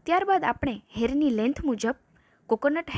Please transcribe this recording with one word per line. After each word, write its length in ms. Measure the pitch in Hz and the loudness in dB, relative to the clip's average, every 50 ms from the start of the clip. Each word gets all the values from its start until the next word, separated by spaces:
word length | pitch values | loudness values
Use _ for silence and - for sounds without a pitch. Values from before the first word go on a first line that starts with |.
| _ | _
ત્યારબાદ 380 | - 330 370 392 392 392 370 302 | 0 0 0 2 2 2 2 2
આપણે 380 | 240 240 - - 285 233 208 - _ - | 0 -2 -2 -4 -6 -6 -6 -12 _ -6
હેરની 340 | 214 233 233 262 285 311 285 | -2 -2 0 0 2 2 2
લેન્થ 340 | 240 214 214 247 294 - 330 | 2 2 0 0 -2 -2 -2
મુજબ 300 | 294 240 208 - 226 277 - _ _ _ _ _ _ _ _ _ | -2 -2 0 -2 -4 -4 -4 _ _ _ _ _ _ _ _ _
કોકોનટ 500 | _ 233 214 - 285 294 330 339 311 - | _ -4 0 2 0 0 0 -4 -4 -2